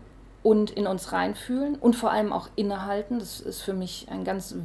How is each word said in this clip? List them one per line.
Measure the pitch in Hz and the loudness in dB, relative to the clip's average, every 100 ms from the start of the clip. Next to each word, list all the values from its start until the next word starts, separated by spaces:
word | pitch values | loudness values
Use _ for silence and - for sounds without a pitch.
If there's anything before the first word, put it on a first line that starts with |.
| - - - - | -14 -20 -20 0
und | 220 214 208 | 6 6 4
in | - 196 | 0 -2
uns | 190 - | -2 -2
reinfühlen | 185 185 214 - 254 285 285 | 0 0 -2 -4 -2 -2 4
und | 247 240 | 4 6
vor | 220 | 4
allem | - 214 | 2 2
auch | - - | -2 -4
innehalten. | - 202 196 196 202 208 240 | -2 -2 -2 -2 -2 -2 -4
Das | 185 - | -4 -8
ist | - 185 | -8 -8
für | - | -4
mich | 190 185 - - | -4 -4 -8 -10
ein | 190 | -6
ganz | 185 190 185 185 | -4 -4 -4 -8